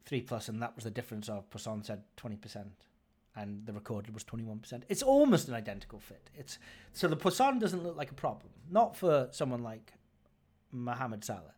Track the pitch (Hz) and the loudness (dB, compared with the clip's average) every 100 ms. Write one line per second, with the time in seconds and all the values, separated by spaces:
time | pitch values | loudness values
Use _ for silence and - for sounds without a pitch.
0 | - 135 120 110 - 110 117 - 113 110 | -4 -4 -2 -6 -4 -4 -6 -6 -8 -6
1 | 117 107 107 104 98 110 120 107 104 104 | -6 -8 -6 -8 -8 -10 -8 -8 -6 -10
2 | - - 120 104 107 104 101 101 _ _ | -10 -14 -10 -10 -10 -12 -14 -16 _ _
3 | _ _ _ - 101 104 107 104 104 107 | _ _ _ -10 -8 -8 -8 -10 -6 -8
4 | 104 107 - 117 113 107 - 123 - 196 | -6 -12 -10 -8 -8 -10 -10 -14 -4 0
5 | 269 277 294 175 - 120 107 101 - 107 | 6 8 10 8 4 -4 -4 -8 -10 -16
6 | - - - - 131 - - - - - | -18 -20 -20 -18 -14 -14 -16 -20 -18 0
7 | 175 156 190 180 269 254 208 180 170 160 | 2 4 2 4 4 4 0 -2 -4 -6
8 | 143 - 147 104 - - 160 190 226 - | -8 -4 -4 -4 -12 -20 0 4 4 4
9 | 180 147 127 - 139 120 117 110 110 - | 6 6 4 -2 -2 -2 -6 -10 -16 -20
10 | _ _ _ _ _ _ _ 127 120 120 | _ _ _ _ _ _ _ -8 -4 -2
11 | 127 107 - 101 76 | -4 -6 -6 -8 -10